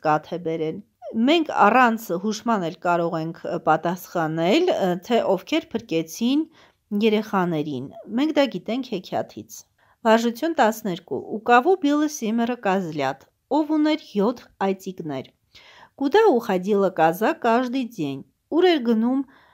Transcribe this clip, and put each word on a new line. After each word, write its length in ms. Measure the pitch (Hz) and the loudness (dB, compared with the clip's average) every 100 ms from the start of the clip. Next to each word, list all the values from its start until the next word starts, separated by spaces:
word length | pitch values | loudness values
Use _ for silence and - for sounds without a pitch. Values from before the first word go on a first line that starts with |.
կաթ 280 | 156 151 - | 0 0 -2
է 40 | 170 | -8
բերել»։ 380 | 165 165 160 190 - _ 679 226 | -6 -4 -4 -8 -14 _ -8 -2
Մենք 360 | 247 339 302 - 208 | 2 2 2 4 4
առանց 420 | 247 247 226 - 175 | 6 4 0 -4 -4
հուշման 440 | 214 208 240 214 165 | -4 -4 -2 -2 -4
էլ 100 | 180 | -4
կարող 320 | 180 175 170 165 | -2 0 0 -4
ենք, 220 | 160 165 | -6 -8
ը, 180 | - 165 | -8 -2
պատասխանել, 1000 | - 156 170 180 - 180 160 160 170 294 359 | 0 2 0 -6 -6 -4 -2 0 2 2 2
ը, 220 | - 185 175 - | 0 0 -2 -2
թե 140 | 233 | 0
ովքեր 460 | - 190 - 320 320 | 0 -2 -2 -4 -4
փրկեցին 720 | 233 233 165 - - 233 285 320 _ _ _ - | -8 -4 -4 -4 -4 0 0 -2 _ _ _ -6
երեխաներին։ 960 | 202 226 214 208 196 175 156 147 131 135 679 587 220 | 0 2 0 0 -2 0 -2 -4 -6 -10 -14 -8 -2
Մենք 180 | 311 311 | 0 2
դա 80 | 269 | 0
գիտենք 400 | 180 - 240 247 | -2 -6 -8 -6
հեքիաթից։ 640 | 185 - 110 - - - - - _ _ _ | -8 -6 -6 -6 -12 -18 -20 -20 _ _ _
Վարժություն 540 | 226 226 233 233 320 320 | 2 4 2 -4 -2 2
տասներկու։ 640 | 220 220 208 175 - 123 - | 0 0 -6 -6 -6 -8 -6
У 40 | 208 | -4
кого 360 | 226 240 277 381 | 2 4 4 2
было 340 | 285 294 302 | 2 0 0
семеро 460 | - 214 233 233 240 | -4 -2 0 -2 -2
козлят? 680 | 202 190 170 151 135 139 _ _ - | 0 0 -2 -2 -4 -4 _ _ -2
Ով 260 | 294 302 | 0 0
ուներ 280 | 311 302 311 - | 0 0 -2 -4
յոթ 360 | 202 226 240 - - | 0 0 -2 -10 -4
այծիկներ։ 760 | 196 190 - 185 160 135 - _ _ - - - - | -4 -4 -8 -10 -8 -10 -10 _ _ -20 -20 -20 -16
Կուտա 280 | - 277 403 440 | -6 2 4 6
ուխադիլը 640 | 240 233 185 185 202 190 | 4 2 -2 2 2 2
կազա 380 | 185 160 175 233 330 | 4 2 2 -2 0
կաժդի 420 | 240 226 254 262 226 | 0 2 0 -4 -6
ձեն։ 320 | - 143 135 - _ - | -6 -8 -8 -14 _ -4
Ուր 120 | 302 359 | 2 4
էր 120 | 320 | 4
գնում 360 | 233 226 233 269 269 _ _ | 2 2 2 0 -4 _ _